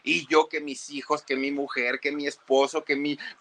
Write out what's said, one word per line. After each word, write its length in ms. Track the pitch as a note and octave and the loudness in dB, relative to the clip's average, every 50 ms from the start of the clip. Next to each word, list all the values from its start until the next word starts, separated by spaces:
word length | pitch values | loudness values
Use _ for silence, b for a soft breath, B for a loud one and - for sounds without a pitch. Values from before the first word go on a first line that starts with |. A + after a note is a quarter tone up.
| B | B
y 220 | C#3 E3+ E3+ C#3+ C3 | -2 -2 -2 0 4
yo 200 | D#3 D#3 D#3 - | 4 4 4 4
que 120 | D#3+ D3+ | 0 -6
mis 300 | D3 C#3+ C3 - - - | -6 -6 -8 -10 -10 -10
hijos, 320 | C#3+ C#3 - - D3+ C#3+ | -10 -6 -4 -2 -2 -2
que 140 | - - C3+ | -2 -2 -2
mi 140 | C3+ C3+ C#3 | -2 -2 -2
mujer, 480 | C#3+ C#3 C#3 - - C3 A#2+ B2 C3 B2+ | -2 -4 -4 -4 -2 -2 0 0 -2 -2
que 120 | - C#3+ | -2 -4
mi 140 | D3 D3 C#3+ | -4 -4 -4
esposo, 580 | C#3+ - - _ - C3 C3+ C#3 C#3 E3 D#3 D3+ | -6 -6 -6 _ 4 4 6 4 4 2 -2 0
que 120 | - C#3 | 0 0
mi 220 | C#3 D3 D3 D3 - B B B B | 0 0 -2 -4 -4 B B B B